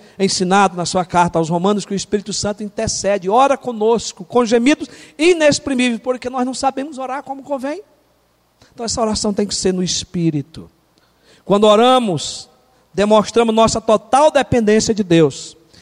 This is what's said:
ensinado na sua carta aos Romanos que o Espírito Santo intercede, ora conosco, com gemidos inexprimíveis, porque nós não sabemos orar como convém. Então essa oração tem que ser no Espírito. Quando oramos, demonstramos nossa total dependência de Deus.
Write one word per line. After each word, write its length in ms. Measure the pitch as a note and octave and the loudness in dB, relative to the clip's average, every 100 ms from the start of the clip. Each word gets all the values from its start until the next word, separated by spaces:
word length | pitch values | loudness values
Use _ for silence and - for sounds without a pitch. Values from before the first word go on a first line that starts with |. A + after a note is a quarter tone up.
| - - | -18 -4
ensinado 580 | F#3+ - F3+ G3 F#3+ F3+ | -2 -2 0 2 2 0
na 80 | |
sua 200 | E3 F#3 | -4 -4
carta 340 | F3+ F3+ F3 E3+ | 0 0 2 0
aos 100 | D#3+ | -2
Romanos 380 | E3+ F#3 G#3 - | 0 0 -2 -4
que 80 | |
o 20 | G3 | -8
Espírito 360 | - G#3 G3 | -4 -6 -4
Santo 320 | F#3+ G#3 G#3 | -6 -6 -8
intercede, 680 | G#3 - A3 - F#3+ G3+ F#3 | -10 -8 -6 -4 -2 -2 0
ora 260 | A3+ C4+ C4+ | 2 2 0
conosco, 680 | B3 A3+ G#3+ A3+ - - | -4 -2 0 0 -2 -14
com 200 | F3+ A#3+ | -4 -2
gemidos 440 | A#3 A#3+ A#3+ D4+ D#4+ - - - | 2 2 2 0 -4 -16 -20 -2
inexprimíveis, 840 | E4 E4+ D4+ - D4 B3+ B3 A3+ | 0 4 2 2 -2 -2 -2 -2
porque 280 | B3+ B3+ B3 | -6 -6 -6
nós 160 | B3+ | -4
não 80 | B3+ | -4
sabemos 440 | B3 C4+ C4 C#4+ C4 | -2 -4 -4 -8 -10
orar 240 | C4 C4+ | -10 -10
como 220 | C#4 C4+ | -10 -14
convém. 400 | C4+ C#4 C4 E4+ - _ _ _ _ _ _ _ _ | -8 -8 -6 -10 -14 _ _ _ _ _ _ _ _
Então 100 | - | -12
essa 160 | A#3 - | -8 -4
oração 320 | A3 G#3 G#3+ | -2 -2 -2
tem 140 | G3+ G#3 | -2 -4
que 80 | |
ser 180 | - F#3+ | -2 -2
no 100 | F#3 | -2
Espírito. 840 | F3+ - - F3 E3 D3+ C3+ - E2+ _ _ _ _ _ _ _ | -4 -4 -6 -2 -2 -2 -8 -16 -20 _ _ _ _ _ _ _
Quando 200 | - G3+ | -2 4
oramos, 840 | G#3+ G#3 B3 B3+ A3+ D#3 - - - _ _ _ _ | 6 6 6 4 2 -4 -6 -12 -16 _ _ _ _
demonstramos 640 | - G#3 G#3+ G3+ A3+ A#3 | -2 2 2 2 0 2
nossa 260 | A3 A3 A3+ | 2 2 0
total 500 | A3+ G#3 - C4 D4+ | 0 0 2 4 4
dependência 600 | C#4+ - B3+ G#3 G#3+ A3 | 2 0 0 2 2 2
de 120 | G#3 | -2
Deus. 520 | F#3 E3 D3 - - - _ _ | 2 4 4 0 -14 -20 _ _